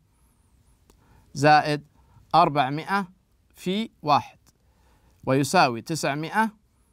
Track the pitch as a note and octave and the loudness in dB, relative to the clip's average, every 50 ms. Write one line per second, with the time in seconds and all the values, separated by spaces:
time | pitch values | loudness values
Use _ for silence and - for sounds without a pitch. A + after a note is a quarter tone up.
0 | _ _ _ _ _ _ _ _ _ _ _ _ _ _ _ _ _ _ _ _ | _ _ _ _ _ _ _ _ _ _ _ _ _ _ _ _ _ _ _ _
1 | _ _ _ _ _ _ - D3 C#3 D3+ D3+ D3+ - D#3 D3 D3 - _ _ _ | _ _ _ _ _ _ -6 0 2 4 4 4 4 0 -4 -6 -8 _ _ _
2 | _ _ _ _ _ _ - D#3+ F3 D#3+ C#3 D3 C3+ B2+ C#3+ D#3 D#3+ - F#3+ G3+ | _ _ _ _ _ _ 2 4 4 4 2 0 -2 -2 -4 -6 -6 -4 -4 -4
3 | G3 F#3 - _ _ _ _ _ _ _ _ - - F3+ F#3 G#3 A3+ - _ _ | -4 -6 -12 _ _ _ _ _ _ _ _ -12 -8 -6 -4 -4 -6 -8 _ _
4 | - D3 C#3+ C3 - - - _ _ _ _ _ _ _ _ _ _ _ _ _ | -2 0 0 0 0 -2 -14 _ _ _ _ _ _ _ _ _ _ _ _ _
5 | _ _ _ _ - B2+ C3 C3+ C#3+ - - F#3 E3 C3+ A#2 A2+ - - E3 C#3+ | _ _ _ _ -4 -2 0 0 0 2 2 2 2 2 0 -4 -8 -8 -8 -6
6 | - D#3 C#3 D3 D#3+ D#3 E3 G#3 A3 A3 - _ _ _ _ _ _ _ | -4 -4 -6 -6 -8 -6 -2 -2 -2 -2 -4 _ _ _ _ _ _ _